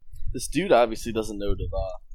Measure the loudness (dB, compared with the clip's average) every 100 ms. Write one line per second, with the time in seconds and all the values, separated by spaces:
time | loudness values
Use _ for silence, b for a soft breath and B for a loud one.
0 | -14 -4 0 0 0 -2 4 6 6 0
1 | -4 -4 -4 -2 -2 0 -2 -4 -6 -8
2 | -12